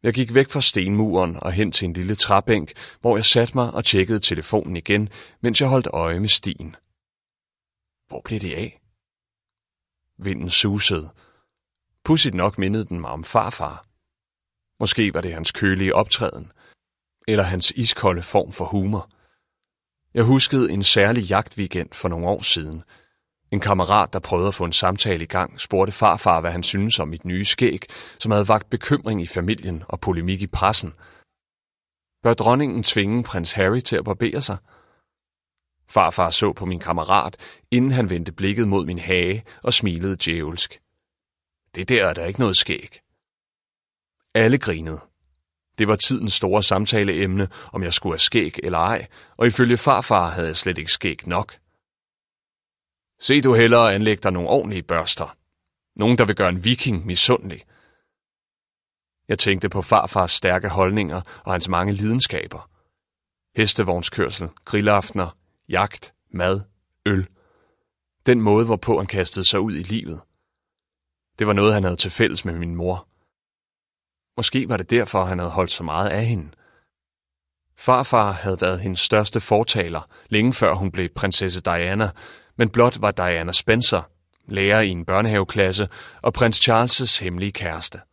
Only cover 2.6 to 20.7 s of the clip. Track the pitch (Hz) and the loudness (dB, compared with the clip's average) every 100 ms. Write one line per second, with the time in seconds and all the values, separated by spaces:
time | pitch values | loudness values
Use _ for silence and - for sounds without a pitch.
2.6 | 73 - - - 120 107 113 120 120 131 | -2 -14 -20 -4 0 2 4 2 2 0
3.6 | 120 - - 98 92 107 - 80 78 107 | -2 -2 0 0 2 0 -2 -4 -2 -2
4.6 | - 87 - 101 107 - - _ 120 107 | -2 -8 0 0 0 -8 -20 _ -2 0
5.6 | 135 131 120 - 82 85 107 - 104 - | 2 2 0 -2 -2 -2 0 0 0 -8
6.6 | 82 - _ _ _ _ _ _ _ _ | -12 -18 _ _ _ _ _ _ _ _
7.6 | _ _ _ _ _ - - 110 95 71 | _ _ _ _ _ -16 -8 -6 -6 -8
8.6 | - _ _ _ _ _ _ _ _ _ | -10 _ _ _ _ _ _ _ _ _
9.6 | _ _ _ _ _ _ 95 62 85 - | _ _ _ _ _ _ -8 -6 -2 0
10.6 | 104 101 - 87 78 _ _ _ _ _ | 0 0 -2 -2 -6 _ _ _ _ _
11.6 | _ _ _ _ - 160 143 92 95 101 | _ _ _ _ 0 2 2 0 -2 0
12.6 | 95 110 104 87 73 73 82 - 104 - | -2 -2 -4 -8 -8 -10 0 0 0 -6
13.6 | 76 71 _ _ _ _ _ _ _ _ | -10 -10 _ _ _ _ _ _ _ _
14.6 | _ _ 107 - 104 85 87 82 85 - | _ _ -4 0 0 -2 -6 -6 -8 0
15.6 | 101 95 95 90 101 - 107 - - _ | 0 2 2 2 0 -2 -2 -6 -18 _
16.6 | _ _ _ _ _ _ - 107 92 92 | _ _ _ _ _ _ -2 0 0 0
17.6 | - - 117 - 101 87 85 104 80 - | -2 0 -2 2 0 0 0 0 0 -8
18.6 | 87 104 95 104 - _ _ _ _ _ | -4 -2 0 -2 -6 _ _ _ _ _
19.6 | _ _ _ _ _ - 117 135 - 135 | _ _ _ _ _ 0 4 4 4 2
20.6 | 107 | 2